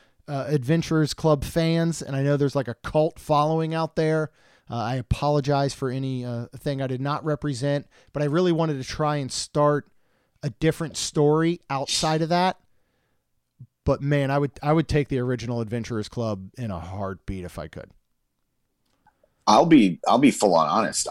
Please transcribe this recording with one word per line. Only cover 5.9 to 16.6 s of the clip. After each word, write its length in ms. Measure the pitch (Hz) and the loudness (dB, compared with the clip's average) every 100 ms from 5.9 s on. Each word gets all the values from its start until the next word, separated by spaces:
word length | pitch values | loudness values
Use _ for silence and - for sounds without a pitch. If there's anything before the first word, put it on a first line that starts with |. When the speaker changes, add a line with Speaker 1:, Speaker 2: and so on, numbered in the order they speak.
| 131 135 127 123 | -4 -4 -6 -6
Speaker 1:
uh, 200 | 117 120 123 | -8 -10 -10
thing 240 | 151 135 | -6 -4
I 60 | 131 | -4
did 140 | 127 | -4
not 220 | 139 147 170 | -4 -4 -4
represent, 600 | - 147 123 143 143 - _ _ | -4 -4 -2 -2 -2 -4 _ _
but 100 | 143 | -4
I 20 | 147 | 0
really 260 | 160 185 | 2 2
wanted 280 | 160 160 139 | 2 0 -2
to 60 | 127 | -6
try 300 | - 151 147 | -4 -2 -2
and 140 | 131 | -4
start 540 | - - 151 147 147 - _ _ _ _ _ | -6 -4 2 4 2 -2 _ _ _ _ _
a 80 | 143 | -8
different 480 | - 160 151 160 - | 0 0 0 -4 -6
story 640 | - - 147 151 165 175 - | -4 2 4 4 2 -2 -4
outside 520 | 139 139 - 160 156 | -6 -4 -2 0 0
of 60 | 160 | 2
that. 280 | 175 185 - _ _ _ _ _ _ _ _ _ - - _ - | 2 2 -2 _ _ _ _ _ _ _ _ _ -20 -20 _ -2
But 160 | 135 | -2
man, 300 | 139 147 135 | 0 0 0
I 80 | 143 | 0
would, 120 | 143 - | -2 -4
I 80 | 147 | 0
would 140 | 160 - | 2 2
take 220 | 151 143 | 0 0
the 100 | 135 | -2
original 400 | 123 123 117 120 | -2 -4 -4 -6
Adventurers 460 | 110 120 110 113 104 | -4 -6 -6 -6 -6
Club 400 | - 113 98 95 | -4 -4 -4 -8
in 140 | - | -10